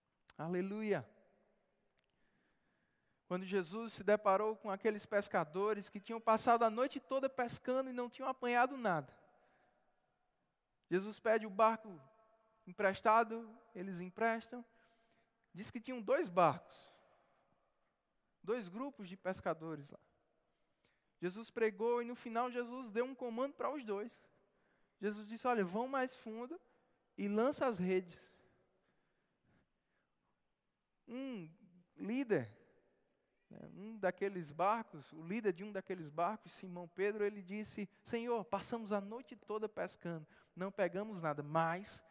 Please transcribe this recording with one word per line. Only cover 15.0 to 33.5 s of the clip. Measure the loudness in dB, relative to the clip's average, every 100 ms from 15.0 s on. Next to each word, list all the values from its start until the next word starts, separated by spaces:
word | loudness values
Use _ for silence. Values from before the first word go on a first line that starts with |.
| _ _ _ _ _
Diz | -10 -8
que | -8
tinham | -6 -6
dois | 2 2 4
barcos, | 6 6 6 -4 -20 -20 -20 _ _ _ _ _ _ _ _ _ _ _ _ _ _
dois | -4 -4 -4
grupos | -8 -10 -10 -14
de | -8
pescadores | -6 -4 -2 -4 -4 -10 -12
lá. | -18 _ _ _ _ _ _ _ _ _ _ _ _
Jesus | -6 -6 -10
pregou | 0 0 2 0 0
e |
no | -2
final | -8 -6 -2 -2
Jesus | -2 -6 -8 -4
deu | -2
um | -2
comando | -2 -6 -2 -4
pra | -2 -4
os | -4
dois. | -4 -4 -4 -12 _ _ _ _ _ _ _ _
Jesus | -4 -4 -8
disse, | -2 2
"Olha, | 4
vão | 2 0 0
mais | 0 0 -2
fundo | -10 -8 -8 -10 -14 _ _ _ _ -4
e | 0
lança | 4 4 4 0
as | 2
redes." | 2 2 0 -10 -20 -20 _ _ _ _ _ _ _ _ _ _ _ _ _ _ _ _ _ _ _ _ _ _ _ _ _ _ -12
Um | -8 -6 -8 -10 -14 -20 -20 _ -10
líder, | -2 -2 2 2 0 -8 -20 _ _ _ _ _ _ _ _